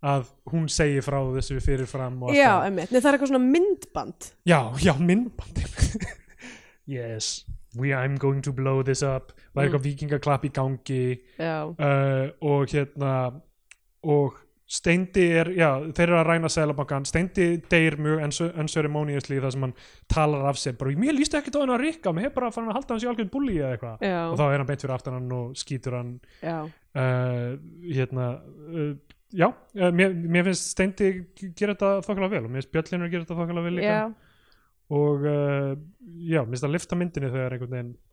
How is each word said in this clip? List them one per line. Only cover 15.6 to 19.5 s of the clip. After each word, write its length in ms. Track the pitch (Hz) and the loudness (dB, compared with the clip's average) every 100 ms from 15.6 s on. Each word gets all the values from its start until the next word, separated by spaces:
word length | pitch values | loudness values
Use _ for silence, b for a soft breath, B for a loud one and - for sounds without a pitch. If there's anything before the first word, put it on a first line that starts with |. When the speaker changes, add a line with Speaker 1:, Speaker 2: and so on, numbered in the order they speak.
| 160 135 156 | 2 2 -4
Speaker 1:
þeir 140 | 156 170 | 2 4
eru 80 | 175 | 4
að 100 | 165 | 4
ræna 220 | 165 160 | 2 2
Seðlabankann. 560 | - 151 143 139 139 139 | 0 0 0 -2 -2 -2
Steindi 520 | 160 180 - 170 170 - | -2 0 2 2 2 2
deyr 260 | 170 160 151 | 4 4 2
mjög 220 | 151 156 | 0 0
unce-, 280 | 147 143 170 | 0 -2 -4
unceremoniously 840 | 175 156 165 151 151 151 143 - 139 | -2 -2 0 0 0 -2 -2 -2 -2
þar 100 | 135 | -2